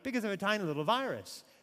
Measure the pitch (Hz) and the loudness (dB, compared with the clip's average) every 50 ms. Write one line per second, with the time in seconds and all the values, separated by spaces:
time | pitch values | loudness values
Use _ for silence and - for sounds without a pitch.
0 | - 269 240 254 214 220 202 175 202 196 214 214 196 165 147 143 156 160 226 254 | -8 -2 0 0 0 0 -2 0 2 2 2 2 2 0 0 0 2 2 2 2
1 | 269 254 156 110 95 - - - - - - - | 2 0 -4 -6 -8 -10 -14 -16 -18 -20 -20 -20